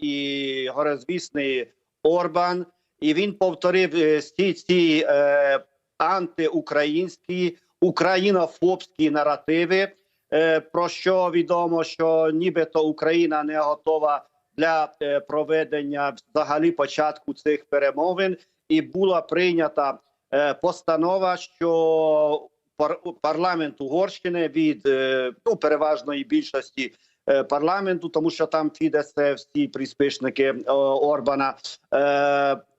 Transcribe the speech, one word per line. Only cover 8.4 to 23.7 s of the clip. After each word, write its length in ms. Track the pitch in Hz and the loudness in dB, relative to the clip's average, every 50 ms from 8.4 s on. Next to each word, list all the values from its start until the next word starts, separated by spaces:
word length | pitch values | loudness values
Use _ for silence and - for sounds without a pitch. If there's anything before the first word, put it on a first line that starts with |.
| 165 156 - - 170 180 185 180 - - _ - 156 151 | 2 0 -2 0 0 0 0 0 -4 -10 _ -2 0 0
наративи, 840 | 143 151 147 147 147 139 - - 160 170 175 165 185 190 196 196 - _ _ _ _ _ _ _ - | 2 0 0 0 -2 -2 -2 -2 0 0 0 2 0 0 0 -2 -6 _ _ _ _ _ _ _ 0
е, 260 | 151 160 165 160 156 | 2 2 4 2 0
про 300 | 156 - - 170 175 165 | 0 -2 -4 -2 -2 -2
що 420 | - - - 185 190 185 180 175 | -4 -4 0 0 2 2 2 2
відомо, 520 | 165 175 160 147 175 170 175 170 170 165 160 | 0 0 0 0 0 0 0 0 0 -2 -2
що 480 | 160 - - 165 160 160 160 160 156 156 | -4 -4 -2 0 2 2 4 2 2 2
нібито 500 | 160 175 180 156 165 160 160 - 160 156 | 0 0 0 0 0 -2 0 0 0 0
Україна 600 | 156 151 - 156 160 165 170 170 160 156 151 147 | 0 0 0 0 0 2 2 2 2 0 -2 -2
не 160 | 151 156 151 | -2 -2 -2
готова 680 | 151 147 151 151 _ 160 160 156 151 147 147 139 - _ _ _ _ _ _ - | 0 0 -2 -2 _ -2 0 2 2 0 0 -2 -4 _ _ _ _ _ _ -2
для, 340 | 156 165 160 156 151 147 - _ | 0 0 2 0 0 -2 -4 _
е, 180 | 151 143 143 143 | -4 -2 -2 -2
проведення 960 | 143 - 147 151 151 147 160 160 156 127 151 147 147 143 147 143 143 139 127 113 - _ - | -2 -2 -4 -4 -2 0 0 0 0 -2 -4 -4 -4 -4 -4 -4 -4 -4 -4 -8 -14 _ -4
взагалі 380 | 151 147 135 147 156 160 170 | -2 -2 0 0 2 2 2
початку 640 | 170 - 143 135 - - 151 151 151 - - - 143 | 2 0 -2 -2 -2 -2 -2 -2 -2 -6 -8 -10 -10
цих 320 | - - 151 151 147 - | -4 -2 -2 -2 -2 -2
перемовин. 720 | _ - 143 139 139 135 143 160 185 180 180 196 190 180 - _ _ _ _ _ - | _ -2 0 2 0 0 0 -2 -2 0 0 -2 -2 -2 -4 _ _ _ _ _ 0
І 120 | 156 156 | 0 0
була 400 | 147 - - 185 196 190 180 165 | 0 -2 -2 -2 0 2 2 0
прийнята, 800 | 165 - - 175 180 180 175 165 160 147 - 151 143 139 127 - _ _ _ _ _ _ - | -2 -2 0 0 2 2 2 2 0 0 0 -2 -2 -2 -2 -6 _ _ _ _ _ _ 0
е, 200 | 139 147 147 135 | 0 0 0 0
постанова, 840 | - - 180 170 - - - 160 156 165 175 190 196 185 180 180 170 | -2 -2 -4 -4 -2 -2 -2 0 0 2 0 0 0 0 0 -2 -4
що 1120 | - - _ _ 170 170 165 165 160 160 160 160 160 156 151 151 151 151 151 151 - - _ _ _ _ _ - | -6 -14 _ _ -2 0 2 2 2 2 2 2 2 2 4 4 2 2 0 -2 -4 -10 _ _ _ _ _ -2
пар-, 220 | 151 - - - - 175 170 - | -2 -2 -2 -4 -8 -10 -8 -4
парламент 600 | - 151 156 156 175 185 180 165 156 143 | -4 -2 -2 0 0 0 0 -2 -4 -6